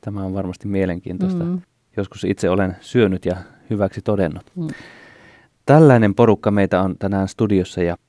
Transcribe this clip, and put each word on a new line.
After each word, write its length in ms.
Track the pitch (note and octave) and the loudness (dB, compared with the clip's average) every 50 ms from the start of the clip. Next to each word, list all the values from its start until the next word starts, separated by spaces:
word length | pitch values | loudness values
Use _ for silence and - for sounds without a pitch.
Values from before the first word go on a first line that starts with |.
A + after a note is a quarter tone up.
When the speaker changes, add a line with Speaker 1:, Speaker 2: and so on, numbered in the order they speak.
Speaker 1:
Tämä 220 | - - G2+ G2+ G2 | -10 -10 -8 -8 -6
on 100 | F#2+ F#2 | -6 -6
varmasti 340 | G2 F#2+ F#2 F#2 - - G#2 | -6 -6 -8 -10 -10 -8 -6
mielenkiintoista. 760 | G2 F#2+ F#2+ F#2 E2+ F2 - - F2 F#2 F#3 F#3 F#3 F3 E3 | -2 -2 -2 -2 -4 -6 -8 -10 -6 -4 -4 -2 -2 -2 -4
Speaker 2:
Mm. 160 | E3+ F3+ F3+ F3 _ _ _ _ _ _ | -4 -6 -6 -8 _ _ _ _ _ _
Speaker 1:
Joskus 280 | - G2 F#2+ - - - | -8 -8 -8 -10 -8 -6
itse 260 | F#2+ G2+ - - F2+ | -6 -4 -2 -2 -2
olen 260 | F2+ F#2+ G2 F#2 F2 - | 0 0 0 -2 -4 -8
syönyt 440 | - - - B2 A2+ G2 F#2+ F2+ - | -16 -4 0 2 2 2 0 -2 -4
ja 120 | F2+ F2+ F#2 F#2 - - _ _ _ | -4 -6 -6 -8 -18 -20 _ _ _
hyväksi 320 | A2+ G2+ G2+ F#2+ - - - | -4 -2 -2 -4 -4 -8 -6
todennut. 420 | - G#2 G2+ F#2+ E2 D2+ F2+ - _ _ | -4 -2 -2 -2 -4 -4 -8 -16 _ _
Speaker 2:
Mm. 120 | F3+ E3 D#3 - - - - - - - - - _ - - _ _ _ _ _ _ _ | -10 -10 -10 -10 -12 -18 -20 -20 -20 -20 -20 -20 _ -20 -20 _ _ _ _ _ _ _
Speaker 1:
Tällainen 480 | - C3+ D#3 E3 D3 C3 A#2 A2 G#2 G2 | 4 6 8 8 8 8 6 4 2 4
porukka 360 | - A#2+ A2 G#2 - - G#2+ | 4 4 4 4 2 0 -2
meitä 320 | G2+ G2+ G2 F#2 - F2+ F#2 | 0 0 0 2 0 0 0
on 140 | F#2+ F2+ - | -2 -4 -4
tänään 300 | - G2 G2 G2 F#2+ F#2+ | -6 -4 -2 -2 -2 -4
studiossa 540 | - - A#2 G#2 G#2 F#2+ F2+ - - - F2+ | -2 -4 -2 0 2 0 0 -2 -4 -4 -4
ja 140 | E2+ E2+ - _ | -4 -4 -6 _